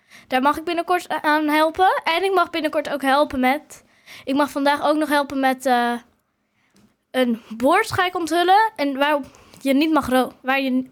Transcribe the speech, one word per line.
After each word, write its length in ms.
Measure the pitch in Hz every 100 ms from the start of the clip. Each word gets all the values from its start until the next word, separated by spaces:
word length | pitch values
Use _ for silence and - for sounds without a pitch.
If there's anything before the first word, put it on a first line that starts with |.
| _ - -
Daar 160 | 262
mag 140 | 277 302
ik 80 |
binnenkort 480 | 320 339 339 359 -
a-, 100 | 311
aan 260 | 311 302 302
helpen. 540 | 302 320 320 381 554
En 200 | 311 330
ik 100 | 392
mag 160 | 370 339
binnenkort 380 | 330 302 311 285
ook 120 | 277
helpen 380 | 269 277 294 269
met, 440 | 254 294 - - _ _ - -
ik 100 | -
mag 160 | 277 277
vandaag 320 | 294 277 285
ook 120 | 285 302
nog 120 | 294
helpen 320 | 294 285 277
met, 260 | 262 262 262
eh, 260 | 240 240 233 - _ _ _ _ _ _ _ _ _ _
een 300 | 262 247 226 - 226
bord 340 | 262 370 440
ga 140 | - 359
ik 100 | 359
onthullen 560 | 330 330 349 392 440 -
en 200 | 285 269
waar 220 | 285 285 269 - - -
je 140 | 269
niet 180 | 269 320
mag 160 | 302 247
ro-, 240 | 254 247 -
waar 180 | 254 269
je 100 | 269
n-, 180 | 254 254